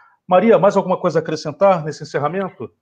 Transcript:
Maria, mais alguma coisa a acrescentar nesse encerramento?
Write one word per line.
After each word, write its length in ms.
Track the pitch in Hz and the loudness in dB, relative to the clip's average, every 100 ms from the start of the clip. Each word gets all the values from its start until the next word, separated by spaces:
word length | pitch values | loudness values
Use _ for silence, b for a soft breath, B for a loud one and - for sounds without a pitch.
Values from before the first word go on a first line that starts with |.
| b b - | b b 0
Maria, 320 | 185 226 180 | 2 4 4
mais 180 | 196 196 | 4 2
alguma 200 | 180 180 | -2 -2
coisa 240 | 180 156 | -2 -2
a 20 | |
acrescentar 640 | 160 156 156 - 196 180 | -4 -6 -8 0 2 2
nesse 180 | 151 143 | -2 -12
encerramento? 640 | 151 151 147 190 190 - 110 _ | -8 -6 -4 -4 -8 -10 -16 _